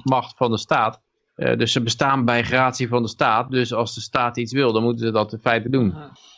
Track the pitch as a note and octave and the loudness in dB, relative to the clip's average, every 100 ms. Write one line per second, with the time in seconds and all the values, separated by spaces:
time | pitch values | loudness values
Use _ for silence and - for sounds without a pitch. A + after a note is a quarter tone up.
0 | C3+ B2+ - - A#2+ A2 - C#3+ A2+ - | -2 -2 -2 -2 0 0 0 0 0 -4
1 | _ _ _ - C3 A#2 A2+ C3+ A#2 A#2+ | _ _ _ -4 -2 0 0 0 -2 0
2 | C#3 C3+ A#2+ A#2+ G2+ B2+ C3 B2 A#2+ A#2+ | 0 2 2 2 2 2 2 0 -2 0
3 | A2+ - C3 A2 B2+ B2+ A#2+ A2+ A2+ - | -2 0 2 2 0 -2 0 -2 -4 -6
4 | - C3+ A#2+ A#2+ A2+ C3+ C3 A2 A#2 A#2 | -4 -2 -2 -2 -4 0 2 2 0 0
5 | A2+ A2 G#2+ A2+ B2 A2+ A#2+ C3 G#2+ D3+ | 0 0 -2 -2 0 0 0 0 0 -2
6 | C#3+ - - | -12 -20 -20